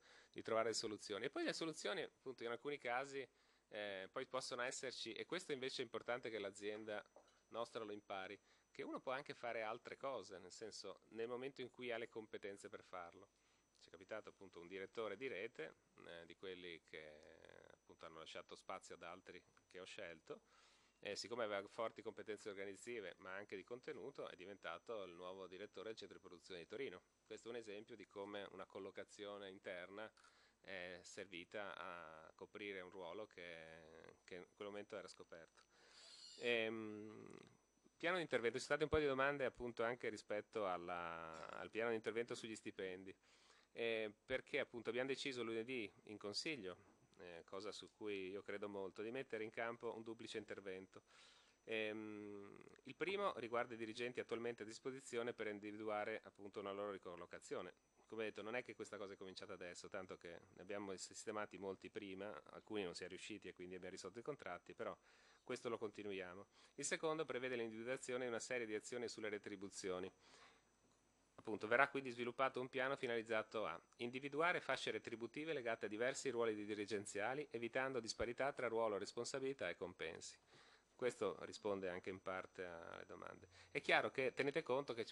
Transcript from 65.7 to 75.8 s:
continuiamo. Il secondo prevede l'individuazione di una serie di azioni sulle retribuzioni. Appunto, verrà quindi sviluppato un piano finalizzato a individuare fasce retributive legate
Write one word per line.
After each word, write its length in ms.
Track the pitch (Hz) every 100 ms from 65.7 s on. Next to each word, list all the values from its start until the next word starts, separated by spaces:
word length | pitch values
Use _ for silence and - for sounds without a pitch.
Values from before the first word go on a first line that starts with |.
| 110
continuiamo. 720 | 104 - 101 95 90 92 101 - - -
Il 100 | 143
secondo 400 | 175 160 156 151
prevede 300 | 123 127 123
l'individuazione 680 | 113 110 117 127 - 127
di 60 | 127
una 100 | 113
serie 260 | - 127 110
di 80 |
azioni 340 | 107 - 123 113
sulle 220 | - 107
retribuzioni. 800 | 104 104 98 98 - 98 90 92 - - - - - _ _ - - _ _ _ -
Appunto, 280 | - 101 107
verrà 200 | 120 139
quindi 220 | 139 135
sviluppato 500 | 117 120 - 131 131
un 80 | 127
piano 300 | 131 131 139
finalizzato 680 | 123 117 110 110 107 113 90
a 160 | 82 - -
individuare 640 | 120 131 143 143 170 165
fasce 320 | - 127 127
retributive 640 | 107 113 113 117 147 160
legate 320 | 143 117 113